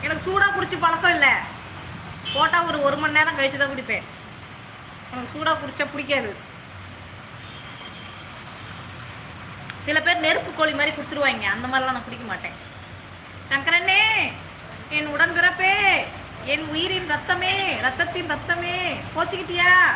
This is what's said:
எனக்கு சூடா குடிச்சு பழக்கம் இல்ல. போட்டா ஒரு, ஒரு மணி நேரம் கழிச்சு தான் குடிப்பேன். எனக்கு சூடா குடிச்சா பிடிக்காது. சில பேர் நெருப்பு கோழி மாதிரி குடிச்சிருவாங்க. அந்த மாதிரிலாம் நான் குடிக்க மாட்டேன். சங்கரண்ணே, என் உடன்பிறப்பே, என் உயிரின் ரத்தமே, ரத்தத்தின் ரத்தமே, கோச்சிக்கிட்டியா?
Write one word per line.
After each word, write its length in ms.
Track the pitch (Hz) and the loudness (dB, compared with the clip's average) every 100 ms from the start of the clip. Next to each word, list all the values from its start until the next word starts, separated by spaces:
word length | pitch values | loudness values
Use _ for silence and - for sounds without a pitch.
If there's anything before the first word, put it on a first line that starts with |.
எனக்கு 220 | 294 311 370 | -2 -2 2
சூடா 200 | 370 403 | 4 4
குடிச்சு 260 | 403 370 359 | 4 -2 2
பழக்கம் 320 | 330 330 359 339 | 2 4 4 6
இல்ல. 120 | 277 214 - - - - - - - - - | 4 4 -2 -10 -12 -14 -12 -12 -12 -10 -6
போட்டா 240 | 269 320 349 339 | 2 4 4 2
ஒரு, 100 | 311 277 | 2 2
ஒரு 80 | 285 | 2
மணி 180 | 302 302 | 2 4
நேரம் 200 | 311 302 | 4 4
கழிச்சு 200 | 269 269 | 0 2
தான் 120 | 277 | 0
குடிப்பேன். 320 | 269 233 202 - - - - - - - - - - - | -2 -4 -4 -6 -14 -16 -16 -16 -16 -16 -16 -16 -16 -12
எனக்கு 240 | 247 240 | -10 -8
சூடா 180 | 294 311 311 | -2 0 0
குடிச்சா 220 | 285 - 381 | -2 -4 -4
பிடிக்காது. 360 | 294 269 277 226 185 - - - - - - - - - - - - - - - - - - - - - - - - - - - - - - - - - - - | -4 0 0 0 -8 -14 -16 -16 -16 -16 -16 -16 -16 -16 -16 -14 -14 -14 -14 -14 -14 -14 -14 -14 -14 -14 -14 -14 -12 -12 -12 -12 -12 -14 -14 -14 -12 -10 -8 0
சில 120 | 311 | 2
பேர் 200 | 311 349 | 4 4
நெருப்பு 260 | 311 320 - | 4 4 0
கோழி 180 | 311 311 277 | 2 2 4
மாதிரி 140 | 294 | 0
குடிச்சிருவாங்க. 500 | 302 269 294 277 226 208 | 0 -6 2 2 2 -2
அந்த 140 | 208 254 | -2 0
மாதிரிலாம் 280 | 262 262 254 | 0 2 -2
நான் 100 | 226 | -6
குடிக்க 180 | 247 233 | -10 -8
மாட்டேன். 260 | 180 175 - - - - - - - - - - | -6 -6 -8 -14 -16 -16 -16 -16 -16 -16 -16 0
சங்கரண்ணே, 520 | 277 285 339 370 381 440 427 277 - - - - - - 302 | 0 4 4 6 6 6 4 2 -2 -14 -14 -14 -14 -4 -2
என் 160 | 302 | -2
உடன்பிறப்பே, 600 | 294 339 339 359 359 370 403 392 320 - - - - 254 | 2 4 6 4 4 4 6 6 4 0 -10 -14 -12 -4
என் 120 | 294 311 | -2 -2
உயிரின் 380 | 302 359 370 359 | -2 0 0 0
ரத்தமே, 420 | 294 - 359 370 392 381 247 | -2 0 0 2 0 0 2
ரத்தத்தின் 480 | 247 262 349 349 349 | 0 2 -2 0 -2
ரத்தமே, 420 | 294 - 349 349 359 359 269 - | -4 -2 -2 0 -2 -2 -4 -6
கோச்சிக்கிட்டியா? 560 | 311 339 359 339 349 359 359 339 | -2 -2 -2 -4 4 8 8 8